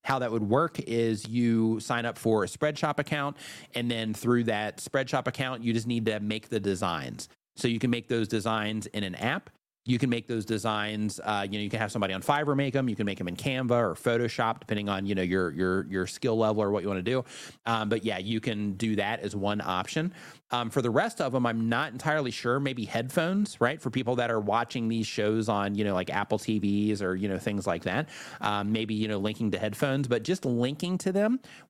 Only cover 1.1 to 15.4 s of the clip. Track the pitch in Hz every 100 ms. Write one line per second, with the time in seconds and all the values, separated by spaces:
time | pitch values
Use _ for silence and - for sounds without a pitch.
1.1 | 107 110 120 117 113 113 110 - 120 117
2.1 | 117 117 110 92 - 151 147 156 147 143
3.1 | 151 143 143 - - - 120 120 117 110
4.1 | 107 117 120 117 104 107 - - 139 131
5.1 | 139 127 - 131 123 117 113 113 117 110
6.1 | 107 104 107 - 113 98 92 95 82 65
7.1 | - - _ _ - 123 113 127 120 -
8.1 | 117 107 110 104 110 107 107 98 104 98
9.1 | 90 113 147 - _ _ _ - 123 135
10.1 | 120 107 117 101 110 113 107 104 107 107
11.1 | - - 104 98 104 101 113 107 117 95
12.1 | 95 - 147 147 139 139 135 127 107 101
13.1 | 95 90 90 143 131 127 120 107 80 123
14.1 | 117 120 - 113 110 - 104 101 95 98
15.1 | 98 90 92